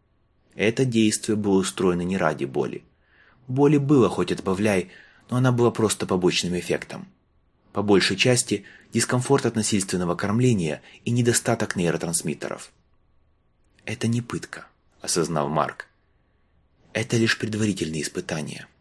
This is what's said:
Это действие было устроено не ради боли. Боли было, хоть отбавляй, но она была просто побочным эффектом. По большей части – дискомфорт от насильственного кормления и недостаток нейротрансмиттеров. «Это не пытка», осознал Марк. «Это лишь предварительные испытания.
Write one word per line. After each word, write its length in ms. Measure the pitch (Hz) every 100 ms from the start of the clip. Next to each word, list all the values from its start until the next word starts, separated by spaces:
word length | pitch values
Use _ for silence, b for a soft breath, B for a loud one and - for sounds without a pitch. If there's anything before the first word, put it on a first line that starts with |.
| _ _ _ _ _
Это 300 | - 101 120
действие 520 | 131 113 107 107 - 107
было 220 | 101 95
устроено 440 | 92 - 92 87
не 140 | 87 95
ради 280 | 85 73
боли. 400 | 69 69 64 - - _ b b b b -
Боли 300 | 131 143 147
было, 300 | 139 147 101
хоть 240 | - 90
отбавляй, 580 | 87 - 95 107 95 87 B B B B
но 60 | 123
она 160 | 127
была 180 | 123 120
просто 360 | - 107 - 95
побочным 520 | 95 90 82 90 90
эффектом. 500 | - 80 - - - _ _ _ _ _ _
По 100 | -
большей 340 | 104 98 - 95
части – 480 | 127 120 - 101 - B B
дискомфорт 540 | 113 - 127 127 139 120
от 100 | 110
насильственного 580 | 107 104 95 92 90
кормления 680 | 87 101 110 127 110 80 73 B B
и 60 | -
недостаток 680 | 120 120 110 - 117 107 -
нейротрансмиттеров. 960 | 85 80 - - 82 73 - - - _ _ _ _ _ _ _ _ _ _ _
«Это 220 | - 110 117
не 160 | 117
пытка», 440 | 120 82 - - - _ _ _
осознал 480 | - 90 78 80 73
Марк. 400 | 76 71 - - _ _ _ _ _ _ _ _ _ _
«Это 240 | 110 - 120
лишь 220 | 113 -
предварительные 640 | 110 107 110 95 82 78
испытания. 640 | 71 - - 82 71 - - _